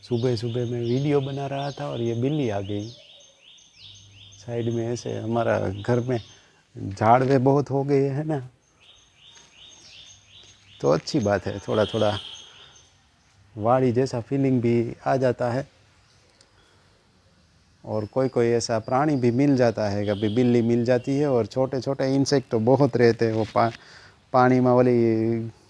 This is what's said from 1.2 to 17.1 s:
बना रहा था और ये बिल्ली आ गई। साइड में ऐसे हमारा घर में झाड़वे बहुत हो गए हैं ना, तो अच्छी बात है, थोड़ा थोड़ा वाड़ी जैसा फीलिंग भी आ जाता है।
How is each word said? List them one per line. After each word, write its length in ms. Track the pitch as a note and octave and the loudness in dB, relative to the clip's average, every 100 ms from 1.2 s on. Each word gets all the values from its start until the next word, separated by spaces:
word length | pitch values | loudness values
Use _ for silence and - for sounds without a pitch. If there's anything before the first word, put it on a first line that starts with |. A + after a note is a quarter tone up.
बना 260 | C3+ C#3 C#3 | -2 -8 -8
रहा 240 | C#3 C#3+ | -8 -8
था 180 | C3+ C#3+ | -8 -10
और 120 | C3+ | -6
ये 120 | A#2 A#2 | -4 -2
बिल्ली 340 | C3 D3+ B2+ | -2 -2 -2
आ 100 | G2+ | -4
गई। 280 | G2 G#2 G#2+ B2 - - - _ - - _ _ - - - - - - | -6 -8 -8 -14 -20 -20 -20 _ -20 -20 _ _ -20 -20 -20 -20 -20 -20
साइड 300 | - A#2+ A#2 | -10 -6 -4
में 180 | A#2 A#2 | -4 -4
ऐसे 300 | A#2+ B2 A2 | -6 -8 -8
हमारा 420 | A2 A#2 A2+ G#2 | -4 -2 0 0
घर 400 | G2+ G2 G2+ B2 | -2 -6 -2 -2
में 220 | A#2+ - - - _ _ _ A#2 | 0 -6 -8 -20 _ _ _ -14
झाड़वे 600 | G#2+ G2 G#2+ B2 C3 C#3 | -12 0 4 4 6 2
बहुत 320 | B2+ C#3 C#3 | 4 2 0
हो 140 | C3+ | -4
गए 240 | C#3 C#3+ C#3 | 0 0 0
हैं 160 | C#3 D#3 | -4 -4
ना, 240 | D3+ B2+ _ _ _ - - _ _ - - - _ - - - - - - _ - - - _ - | -6 -8 _ _ _ -20 -20 _ _ -20 -20 -20 _ -20 -20 -20 -20 -20 -20 _ -20 -20 -20 _ -4
तो 80 | C#3 | 0
अच्छी 300 | D#3 - D#3+ | 0 0 -2
बात 260 | G2+ G2+ - | 0 0 -2
है, 140 | G2+ | -10
थोड़ा 260 | - A2+ G#2 | -4 0 0
थोड़ा 340 | A2+ G#2+ G#2 - - - - - - _ _ _ _ _ _ _ A2 | 0 -2 -2 -10 -18 -20 -20 -20 -20 _ _ _ _ _ _ _ -6
वाड़ी 340 | G#2+ B2+ C3 | 0 2 2
जैसा 300 | A#2 C3 B2 | 0 -2 -4
फीलिंग 400 | A2+ C#3 C3+ B2+ | -6 -2 0 2
भी 340 | A#2 A#2 A#2 B2+ - | 2 0 -2 -6 -4
आ 100 | C#3 | 0
जाता 360 | B2+ A#2+ B2 | 0 0 -2
है। 160 | B2 D3 _ _ _ _ _ _ _ _ _ _ _ _ _ _ | -4 -8 _ _ _ _ _ _ _ _ _ _ _ _ _ _